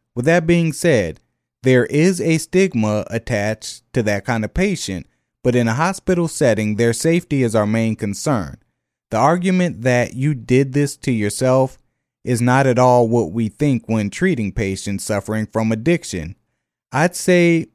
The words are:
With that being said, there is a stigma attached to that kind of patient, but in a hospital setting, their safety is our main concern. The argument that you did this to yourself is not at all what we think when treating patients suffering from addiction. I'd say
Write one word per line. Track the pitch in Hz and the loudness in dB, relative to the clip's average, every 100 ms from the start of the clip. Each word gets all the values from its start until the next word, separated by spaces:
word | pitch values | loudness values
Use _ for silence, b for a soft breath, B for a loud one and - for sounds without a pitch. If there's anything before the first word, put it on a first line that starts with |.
| _ | _
With | 120 127 | -4 0
that | 175 165 | 2 2
being | 170 165 | 2 0
said, | - 170 123 85 - _ _ _ _ | 0 0 2 0 -6 _ _ _ _
there | 131 127 117 | 4 4 4
is | 143 175 175 | 2 2 2
a | 165 160 | 0 0
stigma | - 180 190 117 107 107 - | 0 0 2 0 0 -2 -4
attached | 113 - 110 104 110 - - _ | -6 -4 -2 -2 -4 -10 -16 _
to | 127 | -2
that | 104 101 - | 0 -2 -2
kind | 117 | -4
of | 107 | -4
patient, | - 202 175 - 92 - _ _ _ | -2 -2 -2 -6 -8 -10 _ _ _
but | 123 120 | 0 2
in | 117 | 2
a | |
hospital | 117 170 185 - 175 165 | 0 -2 -2 -2 -2 -2
setting, | - 135 107 107 107 | 0 2 2 0 0
their | 117 | 0
safety | 113 160 170 - 139 | 0 0 0 0 -2
is | 120 | 0
our | 110 104 | 0 0
main | 113 113 107 | 0 0 -2
concern. | 104 98 156 120 78 - _ _ _ _ _ | -6 -4 -2 -2 -4 -12 _ _ _ _ _
The | 110 | 0
argument | 139 180 185 185 180 107 | 2 2 0 0 0 -2
that | 127 123 117 | 0 0 0
you | 120 143 | -2 -4
did | 139 113 127 139 | -4 2 2 2
this | 139 143 - | 0 -2 -4
to | - | -4
yourself | 117 104 - 131 131 135 - _ _ _ _ | -2 -2 0 2 2 0 -4 _ _ _ _
is | - 120 | -4 0
not | 120 131 135 | 2 4 4
at | 120 | 4
all | 127 123 117 | 4 4 4
what | 117 82 | 2 0
we | 110 110 | -2 -4
think | - 147 120 - | -2 0 0 -2
when | 110 101 | -2 -2
treating | - 185 135 101 | -2 -2 0 -2
patients | 113 98 95 101 98 | -4 -4 -4 -6 -8
suffering | - 101 - 110 | -4 -4 -2 -4
from | 107 113 113 | -4 -2 -2
addiction. | 110 123 170 - 90 80 - _ _ _ _ _ | 0 0 -2 -2 -8 -10 -14 _ _ _ _ _
I'd | 131 175 - | 0 0 0
say | - 180 170 165 - | 2 4 4 2 -2